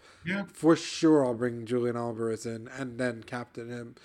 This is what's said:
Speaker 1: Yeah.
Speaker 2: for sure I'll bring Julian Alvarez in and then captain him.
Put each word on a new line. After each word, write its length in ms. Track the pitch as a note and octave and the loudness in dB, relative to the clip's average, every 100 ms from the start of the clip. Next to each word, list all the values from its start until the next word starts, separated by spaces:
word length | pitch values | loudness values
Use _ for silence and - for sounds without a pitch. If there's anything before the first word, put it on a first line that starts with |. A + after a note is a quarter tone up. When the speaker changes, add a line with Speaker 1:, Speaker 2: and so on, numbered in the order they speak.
| _ _ D#3+ | _ _ -6
Speaker 1:
Yeah. 180 | G3 F#3+ | -6 -6
Speaker 2:
for 240 | - D3+ D#3 | 2 6 6
sure 500 | - - D#3+ D#3 B2+ | 4 2 6 6 6
I'll 80 | |
bring 320 | A#2 B2 A#2 A2+ | 0 -2 -4 -4
Julian 300 | B2 A#2+ A#2+ | -2 0 -2
Alvarez 500 | A#2 A2 A2+ A2 A#2 | -4 -4 -4 -4 -6
in 220 | A2+ A2+ | -10 -12
and 300 | C3 C3+ A#2 | -10 -10 -4
then 240 | B2+ A2+ | -4 -4
captain 460 | A2 B2 A#2+ - A#2 | -10 -12 -10 -12 -12
him. 260 | A#2+ A#2 A#2 | -12 -12 -18